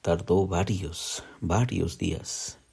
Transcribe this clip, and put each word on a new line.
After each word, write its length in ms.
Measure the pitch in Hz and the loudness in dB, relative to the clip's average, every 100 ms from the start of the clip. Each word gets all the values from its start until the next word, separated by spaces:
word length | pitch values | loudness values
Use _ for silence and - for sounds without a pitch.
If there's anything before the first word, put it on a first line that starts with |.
tardó 460 | - 85 - 90 95 | 2 0 4 4 4
varios, 760 | 90 92 98 80 82 - - - - | 2 2 0 -2 -8 -8 -8 -10 -8
varios 560 | 87 92 123 92 87 - | 0 2 2 2 -2 0
días 600 | 87 82 - - - - _ | -2 -2 -6 -8 -8 -12 _